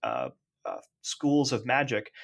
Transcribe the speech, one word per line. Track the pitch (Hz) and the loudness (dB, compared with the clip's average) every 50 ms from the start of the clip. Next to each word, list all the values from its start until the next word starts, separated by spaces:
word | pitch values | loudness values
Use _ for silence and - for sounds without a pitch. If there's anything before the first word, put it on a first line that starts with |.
| - | -4
uh, | - - - - - - _ _ _ _ _ _ | -4 -2 -2 -4 -6 -8 _ _ _ _ _ _
uh, | - - - - _ _ _ | -8 -8 -8 -12 _ _ _
schools | _ - - - - 143 143 147 139 123 131 | _ -10 -8 -2 0 2 4 4 4 2 0
of | 113 107 | -2 0
magic | 123 127 139 143 127 120 107 - - - - | 2 2 2 2 2 0 -2 -2 -4 -16 -20